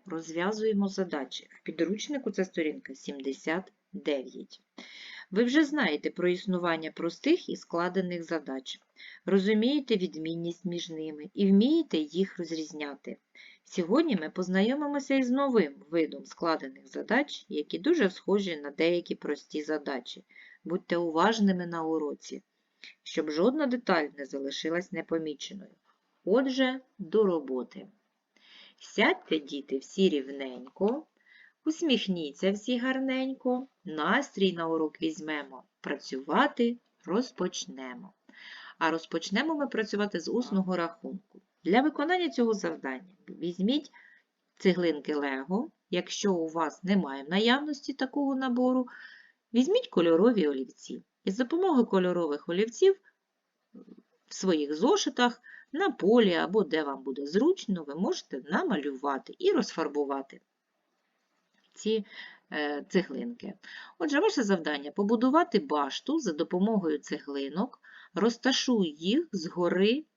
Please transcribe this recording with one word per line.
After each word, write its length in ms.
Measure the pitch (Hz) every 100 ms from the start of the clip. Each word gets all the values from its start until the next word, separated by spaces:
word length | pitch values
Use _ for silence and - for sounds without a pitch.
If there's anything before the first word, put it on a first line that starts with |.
| -
«Розв'язуємо 800 | 160 160 165 185 214 220 202 196
задачі». 600 | 196 180 147 131 - - -
В 40 |
підручнику 680 | - 160 165 214 - 285 226
це 140 | 196 185
сторінка 500 | - 156 139 - 135
сімдесят 800 | - 143 135 135 - 170 190 _ _
дев'ять. 680 | 151 156 139 127 - - - _ - - - - - -
Ви 120 | 190
вже 220 | 240 294 285
знаєте 440 | 294 190 151 160
про 200 | - 175
існування 600 | 180 - 180 175 160 160
простих 580 | - 165 - 277 349 -
і 60 | 190
складених 680 | - 170 180 185 180 175
задач, 560 | 160 165 139 135 - - _ - - - -
розумієте 720 | 196 190 214 233 294 - 220
відмінність 680 | 180 156 160 170 170 170 180
між 240 | 175 165
ними 400 | 160 156 151 151
і 140 | - 196
вмієте 500 | 196 247 330 311 165
їх 420 | 151 165 190 -
розрізняти. 760 | 165 165 156 156 147 139 - - _ - - -
Сьогодні 520 | _ - 165 247 339 190
ми 140 | 156
познайомимося 840 | - 185 190 214 285 285 285 277 269
із 140 | 247
новим 460 | 262 277 233 143 - -
видом 360 | 165 151 135 131
складених 640 | - 165 151 139 135 135
задач, 580 | 143 - 233 285 - -
які 300 | 151 - 165
дуже 300 | 233 349 190
схожі 480 | - - 202 196 156
на 140 | 143
деякі 440 | 143 165 175 170 -
прості 480 | 151 147 - 151
задачі. 600 | 151 151 143 131 - 185 - - - -
Будьте 340 | - 185 - 170
уважними 680 | 170 160 196 226 196 180 175
на 160 | 170
уроці, 600 | 160 160 147 135 - 196 - _ _ _ - -
щоб 260 | - - 156
жодна 380 | 151 208 294 277
деталь 400 | 247 - 175 147 143
не 80 | 139
залишилась 680 | 139 139 139 156 170 185
непоміченою. 800 | 165 156 165 156 143 - 190 - _ _ _ _ _ 170
Отже, 500 | 226 269 254 254 262 - -
до 260 | 160 208
роботи. 640 | 202 165 135 127 120 - 196 _ _ _ _ _ _ - - _
Сядьте, 600 | - - 254 370 - 156
діти, 380 | 139 143 - 135
всі 320 | - - 185
рівненько, 960 | 147 131 139 135 123 131 - 196 285 - _ _ - - _ 302
усміхніться 840 | 311 330 226 196 175 147 139 196
всі 260 | 202 247 247
гарненько, 880 | 254 262 262 262 269 262 247 254 269 _
настрій 680 | 170 156 160 233 277 - 190
на 140 | 170 165
урок 340 | 160 156 -
візьмемо, 600 | 160 156 156 151 139 127 - _
працювати 960 | - 131 - 131 143 180 285 - 233 240 _ _ -
розпочнемо. 1080 | 196 254 - 185 - - 131 185 123 - _ _ - - - - -
А 140 | 165
розпочнемо 640 | 165 - 165 165 196 311 302
ми 120 | 269
працювати 520 | - 214 202 208 185
з 120 | -
усного 440 | 220 247 190 185 180
рахунку. 680 | 165 - 135 196 - - _ _
Для 180 | 160 226
виконання 480 | 294 294 285 370 330
цього 240 | 254 233
завдання 640 | 208 175 151 135 131 - _ -
візьміть 600 | - 170 175 202 294 - - - _ _ _ _ _
цеглинки 580 | 190 175 175 147 143 147
Лего. 560 | 143 131 135 196 311 _ _
Якщо 440 | 175 175 - 202
у 140 | 175 160
вас 360 | 160 156 -
немає 400 | 180 202 147 135
в 60 | 139
наявності 640 | 190 226 269 302 285 -
такого 420 | 269 262 285 277 262
набору, 520 | 262 240 254 254 247 - - - _ _ _
візьміть 340 | 226 269 453 -
кольорові 600 | 185 165 165 226 214 151
олівці. 560 | 135 127 - - 123 - _
І 80 | 196
за 120 | 196
допомогою 420 | 254 339 381 269 220
кольорових 640 | 190 180 175 160 143 -
олівців 460 | 175 226 - 381 381 _ _ _ _ _ _ _ - - - _ _ _
в 60 |
своїх 420 | - 190 160 143 151
зошитах, 680 | 247 403 294 - 240 240 - - -
на 180 | 285 392
полі 440 | 240 175 240 202
або 300 | 165 160 214
де 200 | 165 156
вам 200 | 147 135
буде 220 | 131 131 143
зручно, 580 | 185 294 381 - 175
ви 120 | 147 147
можете 460 | 233 359 - 139
намалювати 920 | 139 208 370 165 143 131 143 135 - -
і 120 | 190
розфарбувати 880 | 262 - - 151 147 139 139 - - _ _ _ _ _ _ _ _ _ _ _ _ _
ці, 320 | - 214 220 208 - - - _
е, 340 | 156 147 143 -
цеглинки. 640 | 190 180 135 120 120 196 - - - - -
Отже, 220 | 320 285
ваше 240 | 415 302
завдання — 480 | 202 185 156 143 147 -
побудувати 640 | 202 226 254 311 349 202
башту 600 | 143 151 139 - - 320
за 140 | 226
допомогою 640 | 151 160 180 208 220 170 147
цеглинок, 840 | - 151 - 139 139 156 262 - - - -
розташуй 720 | - 220 233 254 262 - 233 170
їх 400 | 147 175 269 339
згори 720 | 190 160 170 170 175 208 269 -